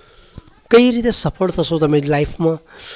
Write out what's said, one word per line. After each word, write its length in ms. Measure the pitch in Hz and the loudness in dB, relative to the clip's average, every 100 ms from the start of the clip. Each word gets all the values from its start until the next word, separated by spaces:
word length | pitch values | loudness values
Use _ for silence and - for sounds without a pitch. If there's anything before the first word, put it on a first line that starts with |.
| _ _ - - - _ - | _ _ -20 -20 -20 _ 4
કઈ 200 | 233 247 | 4 6
રીતે 200 | 240 233 | 2 -2
સફળ 400 | - 151 - 185 | -2 -2 -2 -4
થશો 280 | 175 151 165 | -2 -2 0
તમે 220 | 147 151 | 0 0
લાઈફમાં. 600 | 143 147 147 - 165 160 _ - - | 0 -2 -2 -2 -4 -4 _ -20 -20